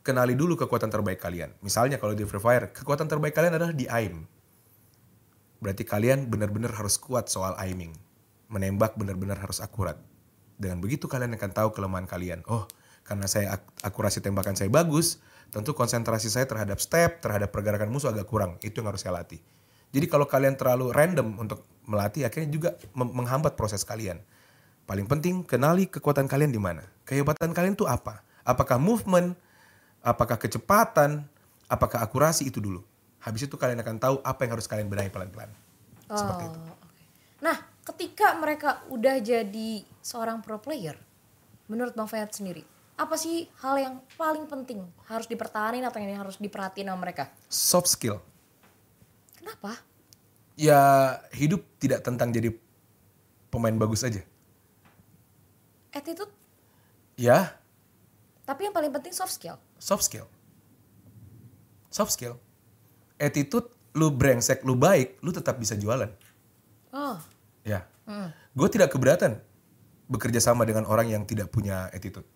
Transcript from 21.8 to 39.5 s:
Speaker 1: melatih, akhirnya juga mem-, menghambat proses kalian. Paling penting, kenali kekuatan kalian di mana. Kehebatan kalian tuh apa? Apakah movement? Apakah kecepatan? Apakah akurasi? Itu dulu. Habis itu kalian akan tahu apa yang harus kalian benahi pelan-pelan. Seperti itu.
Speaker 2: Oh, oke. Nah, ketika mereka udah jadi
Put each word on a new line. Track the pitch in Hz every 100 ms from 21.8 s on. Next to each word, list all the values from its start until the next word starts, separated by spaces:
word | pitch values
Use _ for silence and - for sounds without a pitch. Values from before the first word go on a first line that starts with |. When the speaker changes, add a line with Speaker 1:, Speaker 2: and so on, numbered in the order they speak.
Speaker 1:
melatih, | - 104 104 151
akhirnya | 123 156 156
juga | 151 127 - -
mem-, | - 123
menghambat | 123 120 135 156
proses | - 110 98
kalian. | - 110 104 87 - _ _ _ _ _
Paling | - 98 101
penting, | 147 175 185
kenali | 175 123 143 175 190
kekuatan | - 147 139 135
kalian | 139 151
di | 117
mana. | 98 82 - _
Kehebatan | - 135 143 156 165
kalian | 170 180
tuh | 202 170
apa? | 123 - 110 _ _
Apakah | - 123 - 123
movement? | 165 233 - 180 175 180 _ _ - _ _ _
Apakah | 117 120 117 117
kecepatan? | 110 117 - 202 - - 143 147 147 _ _ _ _
Apakah | 123 123 117
akurasi? | 110 131 151 160
Itu | 135 113
dulu. | 104 90 - _ _ _
Habis | - 110
itu | 139 147
kalian | 131 117
akan | 117 110
tahu | 127 135
apa | 131 135
yang | 127
harus | 113 -
kalian | 110 104
benahi | 101 98
pelan-pelan. | 95 92 98 107 - _ _ _ -
Seperti | - 208 202 180
itu. | 170 165
Speaker 2:
Oh, | 160
oke. | - - _ _ _ _ _
Nah, | 311 302 - _ -
ketika | - 349 - 415 330
mereka | 302 302 294 - -
udah | 262 247 269
jadi | 214 233 208